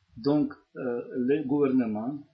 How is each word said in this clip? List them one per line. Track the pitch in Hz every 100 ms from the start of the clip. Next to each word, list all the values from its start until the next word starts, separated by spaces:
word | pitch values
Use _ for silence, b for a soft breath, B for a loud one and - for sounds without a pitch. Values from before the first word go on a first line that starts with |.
| _ -
Donc, | 127 151 143 - _ -
euh, | 127 120 - 131
le | 123 147
gouvernement, | 135 147 139 131 110 107 120 147 -